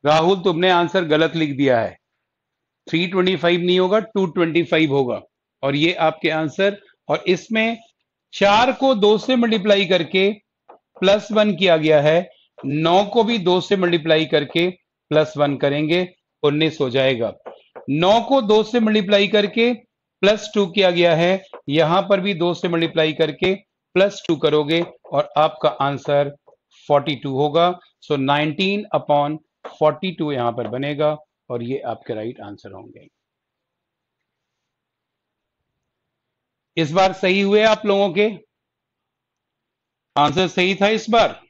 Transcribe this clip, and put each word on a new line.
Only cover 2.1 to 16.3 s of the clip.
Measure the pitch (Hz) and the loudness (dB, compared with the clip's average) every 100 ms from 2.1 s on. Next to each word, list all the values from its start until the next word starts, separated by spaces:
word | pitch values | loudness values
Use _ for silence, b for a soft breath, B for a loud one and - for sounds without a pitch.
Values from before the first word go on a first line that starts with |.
| _ _ _ _ _ _ _ - | _ _ _ _ _ _ _ -6
थ्री | 165 180 | -4 -2
ट्वेंटी | 190 185 180 | 0 0 0
फ़ाइव | 170 175 | 0 0
नहीं | 180 180 | 2 0
होगा, | 185 208 | 2 0
टू | 220 202 185 | -2 -4 -4
ट्वेंटी | 165 165 160 | -2 0 0
फ़ाइव | 165 160 156 | 0 0 2
होगा। | 139 127 107 - _ _ _ | 0 -2 -6 -10 _ _ _
और | 135 143 | -4 0
ये | 165 180 | -2 0
आपके | 160 156 160 | -2 -2 -4
answer, | 156 156 - 196 202 b b - | -4 -6 -2 -2 -4 b b -6
और | 160 180 | -4 -2
इसमें | 180 - 220 226 226 _ _ _ _ _ | -4 -2 -4 -4 -6 _ _ _ _ _
चार | - 196 208 254 | 0 2 4 2
को | - 269 240 | 0 0 2
दो | 208 214 | 2 2
से | - 254 | 0 0
multiply | 233 220 202 202 185 | 0 0 2 0 2
करके | 185 160 185 196 214 _ _ _ | 0 0 0 0 -2 _ _ _
प्लस | - _ - 185 208 202 | -20 _ -2 0 0 0
वन | 208 208 165 | 0 0 2
किया | 185 160 | 2 2
गया | 156 151 | 4 4
है, | 147 165 185 b b - | 4 2 -2 b b -12
नौ | - 147 160 180 | -6 -2 2 2
को | 202 240 | 2 0
भी | 214 233 | 0 0
दो | 175 180 | 0 0
से | - 202 | 0 -2
multiply | 180 170 156 156 156 | 0 0 2 0 2
करके | 151 131 165 180 185 _ _ _ | -2 -2 -2 -2 -4 _ _ _
प्लस | 151 151 143 | 0 0 0
वन | 143 135 | -2 0
करेंगे, | 143 143 151 170 180 _ _ | -2 0 0 -2 -2 _ _